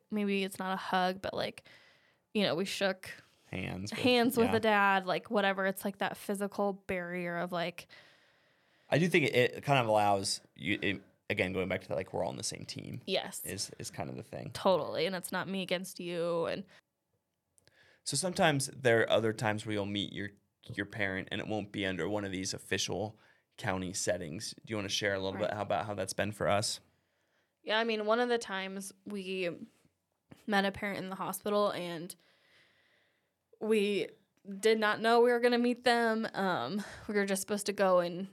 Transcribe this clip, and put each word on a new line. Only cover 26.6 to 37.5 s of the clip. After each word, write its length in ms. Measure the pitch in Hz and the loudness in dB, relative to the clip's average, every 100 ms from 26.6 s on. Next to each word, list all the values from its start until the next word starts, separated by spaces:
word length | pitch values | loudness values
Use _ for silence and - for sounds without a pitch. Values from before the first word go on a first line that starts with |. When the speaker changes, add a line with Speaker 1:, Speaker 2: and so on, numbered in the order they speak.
| 107 - _ _ _ _ _ _ _ _ | 2 -4 _ _ _ _ _ _ _ _
Speaker 1:
Yeah, 160 | - 214 | -2 0
I 40 | 233 | 2
mean, 200 | 220 208 | 0 2
one 140 | 226 | 2
of 80 | 247 | 2
the 80 | 233 | 0
times 540 | 233 190 190 190 196 - - | -2 -6 -6 -8 -12 -14 -10
we 440 | 202 185 190 180 160 - _ _ _ _ _ - - - | -8 -6 -2 -2 -4 -12 _ _ _ _ _ -20 -14 -2
met 200 | 202 196 | 0 0
a 60 | |
parent 280 | 196 208 190 | -2 -6 -6
in 100 | 185 | -6
the 60 | 185 | -6
hospital 560 | 170 196 214 208 208 | -6 -6 -2 2 2
and 420 | 135 175 170 175 - _ _ _ _ _ _ _ _ _ _ _ _ _ - | 0 -6 -8 -10 -14 _ _ _ _ _ _ _ _ _ _ _ _ _ -4
we 460 | 214 220 202 196 - - _ _ 190 196 | 2 2 4 0 -2 -8 _ _ -14 0
did 180 | 214 220 | 2 4
not 200 | 214 208 | 2 2
know 220 | 220 240 | 4 6
we 100 | 240 | 6
were 80 | 240 | 6
gonna 180 | 240 240 | 4 4
meet 260 | 240 240 247 | 2 2 4
them. 420 | 233 233 220 226 | 4 4 2 -2
Um, 500 | - 190 160 117 196 190 - - | -2 0 0 -2 -4 -6 -10 -4
we 60 | 208 | 0
were 100 | 202 | 0
just 160 | 196 | 0
supposed 240 | - | -2